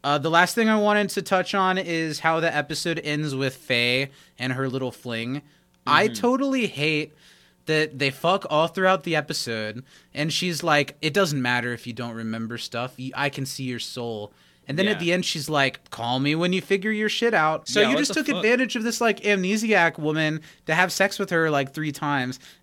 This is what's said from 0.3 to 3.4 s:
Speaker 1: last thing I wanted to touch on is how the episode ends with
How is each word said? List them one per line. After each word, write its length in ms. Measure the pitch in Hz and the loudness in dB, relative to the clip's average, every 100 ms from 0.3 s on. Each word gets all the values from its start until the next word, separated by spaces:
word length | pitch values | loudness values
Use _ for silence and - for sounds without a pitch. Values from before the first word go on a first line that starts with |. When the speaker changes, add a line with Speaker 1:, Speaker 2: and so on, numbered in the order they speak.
Speaker 1:
last 240 | 165 180 - | 4 4 4
thing 120 | 220 | 2
I 100 | 220 | 4
wanted 300 | 208 208 202 | 4 2 2
to 100 | 202 | -2
touch 320 | - 185 185 | 0 0 2
on 240 | 202 185 185 | 0 2 0
is 440 | 175 165 160 147 | -2 -2 -2 0
how 180 | 160 165 | 0 2
the 140 | 165 147 | 2 0
episode 440 | 139 156 170 165 | -4 -4 -4 -4
ends 320 | 151 147 151 | -2 -2 -2
with 200 | 135 | -2